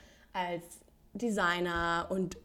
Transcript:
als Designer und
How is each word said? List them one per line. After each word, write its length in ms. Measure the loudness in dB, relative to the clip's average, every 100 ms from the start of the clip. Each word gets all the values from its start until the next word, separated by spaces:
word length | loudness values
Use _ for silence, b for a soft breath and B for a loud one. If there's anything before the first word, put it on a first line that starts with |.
| b b b
als 320 | -4 -2 -4 -8 -18 -20 -20 -16
Designer 920 | -4 0 2 2 2 2 2 2 0 0
und 280 | 0 -2 -4